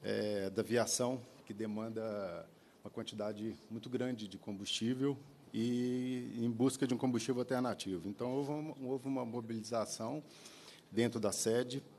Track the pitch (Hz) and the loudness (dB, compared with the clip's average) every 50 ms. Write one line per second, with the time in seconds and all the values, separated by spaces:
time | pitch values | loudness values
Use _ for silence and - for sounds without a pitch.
0 | - 107 104 107 107 104 104 101 98 95 95 110 104 90 113 120 110 - - - | 0 0 0 2 2 2 0 0 0 -2 0 -2 0 2 4 4 4 4 2 2
1 | 123 123 131 127 113 - - - - - 110 101 110 107 107 107 110 117 110 110 | 2 2 0 -2 -6 -12 -18 -20 -12 -12 -6 -4 -4 -2 -2 -4 -4 -4 -4 -4
2 | 110 110 104 104 98 90 85 82 - - - - - - - - - 101 - 117 | -2 -2 -2 -2 -4 -4 -4 -6 -10 -12 -18 -20 -20 -20 -20 -16 -16 -10 -8 -8
3 | 110 110 - 107 104 107 110 104 107 113 107 - - - 110 117 120 131 123 135 | -8 -6 -4 -2 -2 -2 -2 -2 -4 -6 -6 -6 -10 -10 -10 -8 -8 -4 -2 0
4 | 131 127 127 110 107 98 92 95 - - 104 95 101 - - - 113 117 131 127 | 0 0 -2 -4 -6 -8 -8 -10 -8 -6 -6 -6 -4 -2 -2 0 2 2 2 4
5 | 135 143 139 127 - - - - - - - 110 113 123 123 123 123 123 123 123 | 2 2 2 0 -6 -16 -20 -20 -20 -6 -2 0 2 2 2 2 2 2 2 0
6 | 127 127 127 123 123 113 - 120 117 120 117 110 127 135 131 - 143 123 127 117 | 0 0 -2 -2 -4 -4 -2 0 0 2 4 6 4 4 6 4 2 2 2 4
7 | - 127 123 117 113 - 131 120 123 120 131 123 127 123 104 - - 98 95 87 | 4 4 4 4 2 2 2 0 2 2 2 2 2 2 0 -2 -2 -4 -4 -2
8 | 82 98 104 - 120 123 127 139 143 139 147 151 151 156 - - 135 123 135 135 | -2 -4 -4 -2 -2 0 0 0 0 0 -2 -2 -4 -6 -6 -6 -4 -2 -2 -2
9 | 123 139 135 131 123 117 110 120 117 113 113 113 107 107 117 113 107 - - - | 0 -2 0 0 -2 -2 -2 -4 -4 -2 -4 -4 -2 0 0 0 0 0 -2 -4
10 | 113 113 135 156 151 - - - - - - - - - - - - - - 104 | -4 -4 -4 -4 -8 -10 -18 -18 -18 -18 -18 -18 -18 -18 -18 -20 -18 -2 4 4
11 | 117 117 117 120 104 101 95 - - 113 113 120 123 123 127 139 135 - - | 4 4 4 4 2 2 2 4 4 4 4 4 4 2 -2 -6 -6 -8 -20